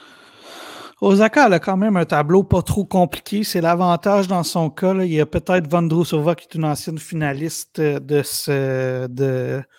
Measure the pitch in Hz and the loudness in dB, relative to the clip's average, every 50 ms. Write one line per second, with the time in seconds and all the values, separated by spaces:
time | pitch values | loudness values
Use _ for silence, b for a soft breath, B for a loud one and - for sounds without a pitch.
0 | B B B B B B B B B B B B B B B B B B B B | B B B B B B B B B B B B B B B B B B B B
1 | 202 202 196 196 220 220 - 294 285 220 180 165 - - 190 185 202 220 202 180 | 2 4 4 4 4 4 4 4 6 6 4 4 2 0 -2 0 0 2 2 2
2 | 165 - - 147 147 147 175 196 196 196 - 180 156 - - 208 190 - - 185 | 0 0 0 0 2 4 4 2 4 2 2 0 0 0 -2 -4 -2 0 2 2
3 | 180 170 - - - - 202 208 214 - - 180 165 165 175 175 185 180 170 170 | 2 2 0 -6 -10 -6 -4 -4 -4 -2 -2 0 2 2 2 2 2 2 2 2
4 | - 202 202 202 196 180 196 175 156 - - 180 165 156 156 - 190 185 190 190 | 2 2 2 2 2 0 0 -2 -2 -2 -2 -2 -2 -2 -2 -2 0 0 0 0
5 | 185 175 160 151 151 147 - 170 - - 185 185 160 143 170 175 170 165 156 170 | 0 0 0 0 0 0 -2 -4 -2 0 0 0 0 0 0 0 0 2 2 0
6 | 170 - 170 151 147 170 165 - - - - 160 156 151 143 - - 180 160 156 | 0 0 0 0 0 0 -2 -2 -4 -10 -8 -4 -2 -2 -2 -4 -6 -8 -10 -10
7 | - - 175 160 156 143 139 139 160 165 - - - - - - 156 151 143 143 | -10 -8 -6 -4 -4 -4 -4 -4 -6 -8 -8 -10 -12 -10 -6 -2 -2 -2 -2 -2
8 | 135 131 147 147 - - - - - - 143 139 135 135 131 131 131 127 127 127 | -2 0 0 0 0 -2 -4 -6 -4 -2 -2 -2 0 -2 -2 -2 -2 -2 -4 -4
9 | 127 123 123 127 139 135 131 127 123 127 127 135 135 - _ | -6 -6 -4 -2 -2 0 0 -2 -4 -4 -6 -8 -8 -12 _